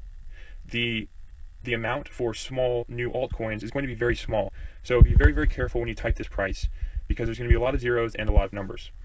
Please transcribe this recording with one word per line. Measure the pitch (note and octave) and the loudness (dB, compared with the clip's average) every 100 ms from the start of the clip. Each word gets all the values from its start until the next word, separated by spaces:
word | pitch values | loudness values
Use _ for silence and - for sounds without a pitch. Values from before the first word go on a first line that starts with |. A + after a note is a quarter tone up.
| - - - - - - | -12 -12 -12 -14 -14 -14
the, | - A#2 A#2 A2+ G#2+ - - - - - | -8 -2 -2 -2 -6 -12 -16 -14 -14 -12
the | A#2+ | -4
amount | A#2 A2+ C3 C#3+ | -2 0 -2 -6
for | - B2 | -4 -4
small | A2 - C3 B2+ A#2+ A#2 | -4 -6 0 0 0 -4
new | A#2+ A#2+ | -4 -4
altcoins | B2+ B2+ - A2+ G#2+ | -2 -2 -2 -4 -4
is | G#2 | -4
going | C#3 | -4
to | C#3 | -4
be | |
very | A2+ A#2+ A2 | 0 0 0
small. | - A2+ G2 - - - | 0 -2 -2 -6 -12 -12
So | - B2 | 0 8
be | - | 10
very, | - C#3+ | 10 8
very | D3 D3+ | 6 2
careful | - B2+ B2 | 2 -2 0
when | A#2 | -2
you | |
type | A2 A#2 - | -2 -2 -2
this | - | -2
price, | - F#2+ - - - - - - | -2 -2 -2 -4 -4 -4 -4 -2
because | - A#2 | -2 0
there's | A2+ | -2
gonna | A#2+ | 4
be | A2+ | 4
a | |
lot | A#2+ | 4
of | C#3 | 0
zeros | B2 A#2+ A2+ | 2 2 0
and | G#2 G#2+ | -2 2
a | |
lot | G#2+ | 2
of | G2 | 2
numbers. | G2+ F#2+ - - - | -2 -6 -8 -12 -14